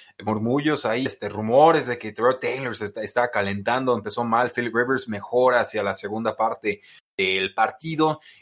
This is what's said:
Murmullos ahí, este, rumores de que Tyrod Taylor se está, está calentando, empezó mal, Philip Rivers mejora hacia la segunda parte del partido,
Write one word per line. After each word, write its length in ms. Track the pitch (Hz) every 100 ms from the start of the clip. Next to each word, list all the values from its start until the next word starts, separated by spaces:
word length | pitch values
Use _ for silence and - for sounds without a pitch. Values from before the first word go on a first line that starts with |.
| - -
Murmullos 640 | 107 107 113 139 151 151 113
ahí, 200 | 117 131
este, 220 | - 104
rumores 600 | 101 110 123 160 160 123
de 100 | 120
que 160 | 110
Tyrod 260 | 104 120 127
Taylor 380 | 120 127 131 107
se 80 | 104
está, 180 | 110
está 260 | 104 - 123
calentando, 640 | 110 98 101 101 123 131
empezó 300 | 117 107 120
mal, 280 | 120 113 123
Philip 220 | 123 120
Rivers 360 | 113 127 127 120
mejora 500 | 104 - 123 127 123
hacia 240 | 107 107
la 100 | 101
segunda 440 | 92 101 107 113 -
parte 420 | 113 110 107 101 - - _ -
del 360 | 95 95 95
partido, 640 | - 110 - 160 156 156 156 - -